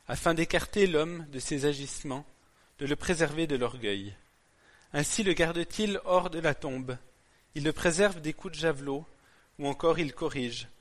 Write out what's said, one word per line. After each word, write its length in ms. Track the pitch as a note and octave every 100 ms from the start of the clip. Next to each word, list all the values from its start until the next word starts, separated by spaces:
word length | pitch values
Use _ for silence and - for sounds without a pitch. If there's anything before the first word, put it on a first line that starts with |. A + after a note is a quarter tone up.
| -
afin 260 | - F3
d'écarter 540 | E3 E3 E3+ C#3+ G#3+ F#3+
l'homme 360 | D3+ D#3+ E3+ D3
de 80 | C3+
ses 280 | - D3 D3
agissements, 600 | C#3 C#3 - D3+ C3 - _ _ _ _ -
de 60 | C#3
le 100 | -
préserver 500 | - F3 D3+ D#3 E3
de 80 |
l'orgueil. 580 | C3+ A#2+ A#2+ G#2+ G2+ G2+ G2 _ _ _ _ _ _ _
Ainsi 300 | D3 D3 -
le 120 | F#3+
garde-t-il 640 | F3 E3 E3 E3+ - G#3+ F#3+
hors 260 | - F3+ F3+
de 100 | E3
la 140 | D#3+
tombe. 440 | - D3+ C3 C3 B2 - _ _ _ _
Il 80 | D3+
le 100 | D3+
préserve 480 | - F3+ E3+ G3+ F3+
des 120 | D3+
coups 220 | - F#3+
de 40 | D3+
javelot, 480 | E3 C#3 C#3 C#3 D#3+ - _ _ _ -
ou 80 | C#3+
encore 320 | - E3 D#3
il 120 | D3
corrige 540 | - D#3 C#3 B2 A#2 A#2 -